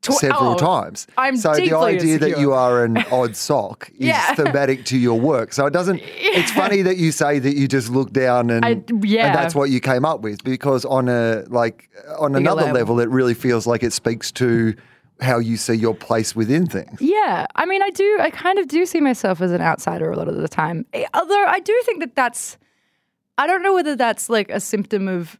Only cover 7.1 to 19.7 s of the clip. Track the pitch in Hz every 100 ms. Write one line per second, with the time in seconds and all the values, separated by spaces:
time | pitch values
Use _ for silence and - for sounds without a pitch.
7.1 | 147 147 147 131 143 135 135 113 127 131
8.1 | 135 131 123 117 117 233 226 - 233 202
9.1 | 220 226 165 165 151 139 127 135 127 143
10.1 | 147 107 104 127 131 143 135 123 131 123
11.1 | 120 113 110 - 120 117 113 _ 101 -
12.1 | - 151 139 143 185 156 123 110 117 120
13.1 | 127 127 117 131 120 107 117 120 - -
14.1 | 113 - - 127 117 113 107 - _ _
15.1 | _ 123 120 113 113 - 113 113 110 -
16.1 | 113 110 113 110 147 180 95 - - 262
17.1 | 415 392 180 135 - 330 381 392 - 403
18.1 | 415 320 - 349 392 311 302 349 339 294
19.1 | 254 - 175 180 175 165